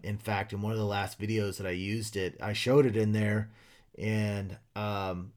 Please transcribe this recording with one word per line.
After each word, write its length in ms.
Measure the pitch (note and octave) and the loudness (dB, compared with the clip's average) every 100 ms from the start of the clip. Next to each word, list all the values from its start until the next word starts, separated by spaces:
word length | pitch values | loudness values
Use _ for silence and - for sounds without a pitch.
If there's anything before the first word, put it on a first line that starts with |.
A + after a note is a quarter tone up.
in 160 | G2+ G#2 | -6 -4
fact, 340 | - G2+ G2 | -2 -2 -2
in 80 | G2+ | -4
one 100 | G#2+ | -2
of 60 | A2+ | 0
the 80 | G#2 | 0
last 340 | G2+ F#2+ - | 0 -2 -4
videos 380 | G#2 A2 G2+ F#2 | -2 0 0 -2
that 80 | F#2+ | -4
I 60 | |
used 440 | F2+ G2 A2+ A2 G2+ | -2 -2 -2 -4 -2
it, 220 | F2+ - | -4 -4
I 140 | G#2 | -4
showed 320 | G#2 A#2+ C#3+ C3 | 0 6 6 6
it 100 | G#2+ | 4
in 160 | G#2+ | 4
there, 380 | G#2+ G#2+ G#2+ A2 - - - _ - | 4 2 2 -2 -8 -20 -20 _ -6
and, 640 | G#2+ G#2+ G#2 G2+ G2 - - G#2 | -2 0 0 -2 -6 -10 -10 -6
um, 560 | G#2 G2+ F#2+ F2+ F#2+ | -4 -2 -4 -4 -8